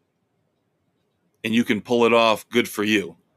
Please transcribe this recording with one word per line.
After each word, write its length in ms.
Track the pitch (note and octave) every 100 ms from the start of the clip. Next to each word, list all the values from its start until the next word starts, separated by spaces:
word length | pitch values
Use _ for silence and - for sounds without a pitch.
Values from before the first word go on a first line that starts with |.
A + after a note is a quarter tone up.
| _ _ _ _ _ _ _ _ _ _ _ _ _ _
and 100 | A2
you 120 | A2+
can 160 | A#2+ G#2+
pull 240 | - A#2+
it 80 | A2+
off, 360 | A#2 A2+ G#2+ -
good 200 | A#2 A2+
for 160 | -
you. 320 | G#2 G#2+ E2+ - _